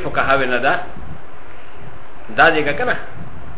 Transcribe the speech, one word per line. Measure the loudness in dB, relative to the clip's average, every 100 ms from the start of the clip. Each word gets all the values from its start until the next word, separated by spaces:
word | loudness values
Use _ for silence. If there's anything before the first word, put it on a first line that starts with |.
فقهاو | 0 0 2 2
نه | 2 2
ده. | 2 2 -2 -4 -2 -4 -4 -4 -4 -4 -4 -4 -4 -2 -2 -2 0 4
دا | 6
دې | 6 2
که |
کنه | 0 0 0 -2 -4 -4 -4 -4